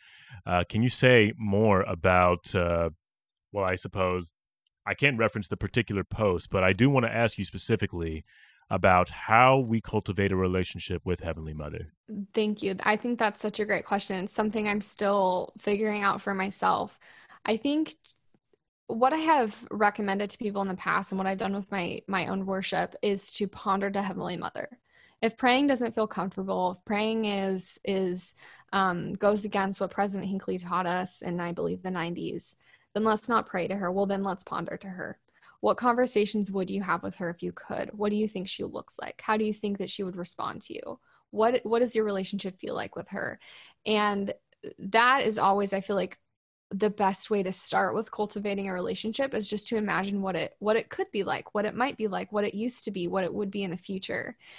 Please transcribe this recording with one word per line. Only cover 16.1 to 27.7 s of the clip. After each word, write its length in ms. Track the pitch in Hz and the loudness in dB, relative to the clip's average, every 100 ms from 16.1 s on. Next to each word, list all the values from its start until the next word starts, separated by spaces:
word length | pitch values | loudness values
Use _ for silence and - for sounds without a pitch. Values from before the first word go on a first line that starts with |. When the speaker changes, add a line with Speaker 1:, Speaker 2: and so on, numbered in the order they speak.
| 196 | 0
Speaker 2:
for 120 | - | -2
myself. 680 | 190 196 - 185 - 202 - - - - - - | -2 -2 0 2 2 -2 -10 -20 -20 -20 -10 -2
I 100 | 220 | -2
think 360 | 285 294 311 | 0 0 -2
t-, 40 | - - - _ _ _ _ _ _ - | -6 -20 -20 _ _ _ _ _ _ -8
what 260 | 226 254 | 2 2
I 60 | 320 | 4
have 460 | 320 302 220 - - | 4 4 4 -2 -10
recommended 580 | 208 208 208 202 196 202 | 0 0 2 -2 0 -2
to 60 | - | -4
people 240 | 214 202 | -4 -2
in 60 | 196 | -4
the 60 | |
past 400 | 180 180 165 190 | -4 0 0 0
and 40 | 190 | -2
what 100 | 190 | -2
I've 100 | 190 | -2
done 160 | 196 | -2
with 180 | 196 190 | -4 -4
my, 300 | 196 175 - - | -4 -4 -6 -4
my 200 | 190 - | -4 -2
own 180 | 190 190 | -4 -2
worship 480 | 190 190 180 180 - | -4 -2 -2 -2 -2
is 300 | 208 196 - - | -2 0 -2 -4
to 120 | 202 | -4
ponder 420 | - 202 190 196 | -4 -2 0 0
to 120 | 196 | -2
Heavenly 340 | 196 185 180 175 | -4 -4 -6 -4
Mother. 320 | - - - 247 _ _ _ - | -6 -8 -12 -12 _ _ _ -2
If 160 | 226 - | -2 2
praying 300 | 254 254 285 | 4 6 4
doesn't 280 | 254 233 226 | 2 0 0
feel 120 | 214 | -2
comfortable, 640 | - 185 196 190 190 180 | -2 -4 -4 -2 0 0
if 120 | 185 | -2
praying 400 | - 208 220 226 | -4 -2 0 0
is, 560 | 214 202 190 185 - | 0 0 0 -2 -4